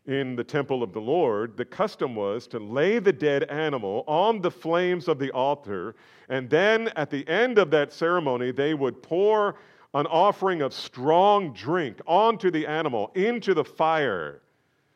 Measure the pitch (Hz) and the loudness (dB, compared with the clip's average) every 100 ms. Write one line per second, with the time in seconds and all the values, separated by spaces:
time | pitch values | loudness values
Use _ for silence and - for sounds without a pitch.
0 | 139 135 127 120 120 147 139 131 110 107 | -6 -4 -4 -6 -4 -4 -2 -2 -2 -6
1 | 110 170 135 104 120 104 120 - 208 - | -2 0 2 0 -4 -6 -8 -4 -4 -2
2 | 147 107 101 117 - 117 104 131 180 233 | -6 -4 -4 -4 -8 -12 -6 -2 0 2
3 | 190 131 147 139 156 147 156 135 98 110 | 0 2 0 0 -2 -2 -2 -2 -4 -4
4 | 151 156 214 220 180 - 160 175 180 180 | -2 2 2 2 -2 -4 -2 0 0 -2
5 | 165 139 139 127 139 143 104 95 101 - | -2 -2 -2 -2 -2 -2 -6 -8 -8 -12
6 | - - - 131 123 151 202 226 226 160 | -20 -20 -8 -6 0 2 4 2 0 -4
7 | 143 139 131 180 254 214 160 151 143 - | -4 -4 -2 0 4 4 4 2 2 -2
8 | 165 180 143 123 123 127 147 151 131 - | 0 0 0 -2 -2 -2 -2 0 -2 -4
9 | - 170 208 214 202 - - _ _ 139 | -6 0 2 2 0 -4 -16 _ _ -2
10 | 143 165 202 - 190 170 131 - - 127 | 0 4 2 2 0 0 -2 -4 -12 -4
11 | 143 170 202 202 170 - 120 180 135 92 | 2 6 6 4 0 -6 -4 -2 -2 -6
12 | - 180 226 220 185 156 151 156 156 113 | 0 4 4 2 0 0 -2 -2 -2 -2
13 | 107 185 214 240 196 160 - - 160 160 | -2 -2 0 0 0 0 0 0 0 2
14 | 135 90 73 71 _ _ _ _ _ | 0 -2 -6 -10 _ _ _ _ _